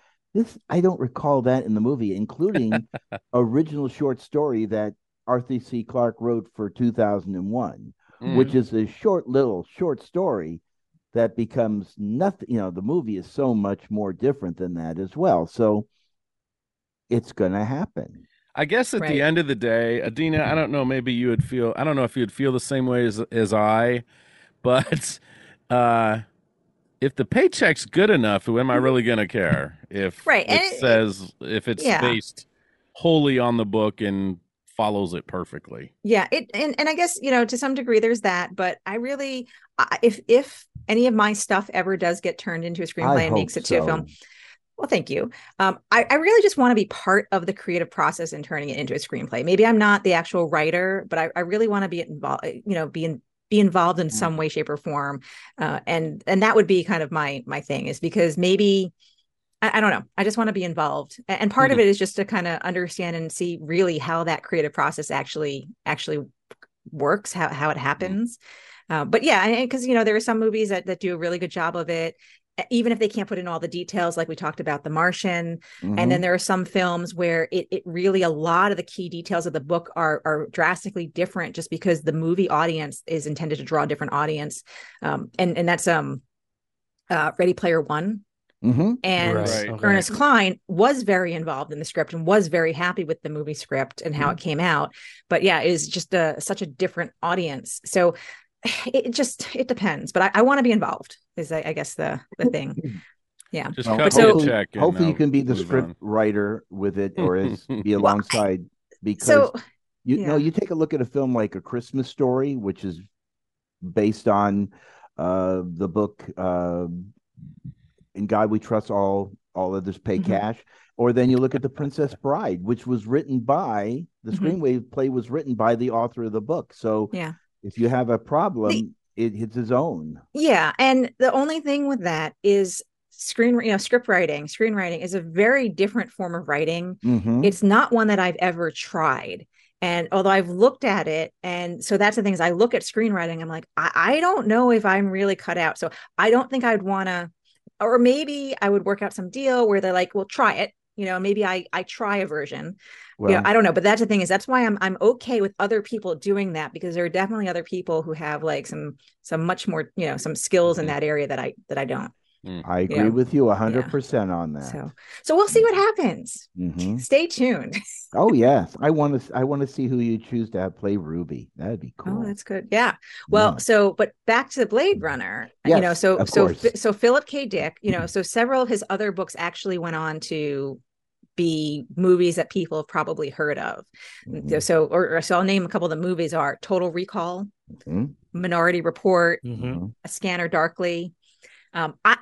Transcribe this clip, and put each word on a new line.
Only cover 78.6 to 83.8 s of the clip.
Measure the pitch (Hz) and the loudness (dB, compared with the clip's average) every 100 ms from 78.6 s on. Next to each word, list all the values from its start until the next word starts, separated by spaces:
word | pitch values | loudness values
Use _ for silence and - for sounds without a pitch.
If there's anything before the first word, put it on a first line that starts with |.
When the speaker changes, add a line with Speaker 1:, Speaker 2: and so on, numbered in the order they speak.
| 202 | 2
Speaker 3:
of | 175 | 0
the | |
key | 165 - 175 | -6 -8 -10
details | 170 170 170 165 | -8 -4 -4 -2
of | |
the | 147 | -6
book | 139 170 170 165 | -2 -4 -2 -2
are, | 160 151 | 0 0
are | 156 151 147 | -2 -4 -4
drastically | - 160 180 196 190 160 | 0 0 0 -6 -8 -6
different | - 180 190 165 | -4 -4 -4 -8
just | - 160 | -8 -8
because | 160 190 160 | -4 0 0
the | 156 | 0
movie | 156 160 180 185 | -2 0 0 2
audience | 151 170 160 147 - - | 2 0 -2 -6 -12 -8
is | 160 147 | -6 -4
intended | 143 160 147 | -6 -4 -6
to | 139 | -2
draw | 156 | 0